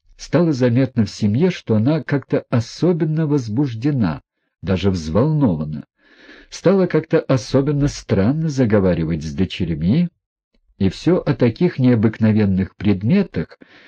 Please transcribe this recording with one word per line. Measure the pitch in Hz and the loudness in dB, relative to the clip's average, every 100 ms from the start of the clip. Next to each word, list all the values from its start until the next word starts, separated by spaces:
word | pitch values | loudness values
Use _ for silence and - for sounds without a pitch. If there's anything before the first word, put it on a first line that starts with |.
| _ - | _ -20
стало | - 147 175 | -2 0 2
заметно | 131 123 120 131 - | 2 2 2 0 0
в | 101 | -2
семье, | - 107 113 180 | -2 0 2 0
что | - - 107 | -2 -2 2
она | 117 156 | 2 0
как-то | - 143 - - - | -2 -4 -2 -4 0
особенно | 123 - - 175 170 165 156 156 | -4 -4 -2 0 0 0 -2 0
возбуждена, | 143 117 110 147 110 139 139 92 - _ _ _ _ | 0 0 -2 -2 -2 -2 0 -2 -2 _ _ _ _
даже | 82 92 98 | -4 0 0
взволнована. | 92 78 87 147 156 131 80 76 76 - _ _ _ - - - | -2 -2 0 0 2 0 0 -6 -10 -14 _ _ _ -20 -20 -20
Стало | - 165 196 175 | -2 0 2 0
как-то | 156 151 160 | -2 0 -2
особенно | - 131 - 135 139 143 139 | 0 -2 0 0 0 0 -2
странно | - - 95 101 156 160 | -4 -2 0 2 0 -2
заговаривать | 135 120 104 92 85 80 80 | 0 2 2 2 0 -2 -4
с | 78 | -6
дочерьми, | 71 92 - 165 160 82 170 175 _ _ _ _ _ _ _ | -4 -4 -4 -4 -2 0 0 0 _ _ _ _ _ _ _
и | 95 | -2
все | - - 180 | 0 0 0
о | - | 0
таких | - 123 - 175 - | 0 0 2 -2 2
необыкновенных | 127 120 113 - 110 107 104 92 92 _ | 2 4 2 2 2 4 2 0 -2 _
предметах. | 104 98 104 196 190 90 80 - - - | -2 0 2 0 0 -6 -8 -14 -20 -20